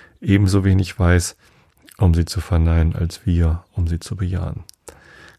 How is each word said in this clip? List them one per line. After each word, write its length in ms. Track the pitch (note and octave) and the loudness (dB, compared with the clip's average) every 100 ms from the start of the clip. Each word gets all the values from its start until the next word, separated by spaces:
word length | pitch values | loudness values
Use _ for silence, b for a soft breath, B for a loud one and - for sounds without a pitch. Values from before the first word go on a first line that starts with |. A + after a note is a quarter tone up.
| B B | B B
ebenso 440 | F3 G2+ G2 G2 | 0 2 4 2
wenig 340 | F#2+ F#2+ F2+ - | 2 2 0 0
weiß, 380 | F2 F2 - - b b b b b - | 2 2 0 -8 b b b b b -2
um 160 | F2+ | 2
sie 100 | E2 | 2
zu 160 | E2 - | 0 -4
verneinen, 540 | - E2+ E2 E2 E2 | -2 0 2 2 2
als 300 | - E2 - | 0 -6 -6
wir, 400 | - E2+ E2 E2 - | -2 0 2 0 -6
um 140 | - E2+ | -6 -4
sie 120 | E2+ | -4
zu 180 | - F2+ | -6 -8
bejahen. 480 | F2+ F2+ F2+ - - - - B B B B | -6 -4 -6 -10 -16 -20 -20 B B B B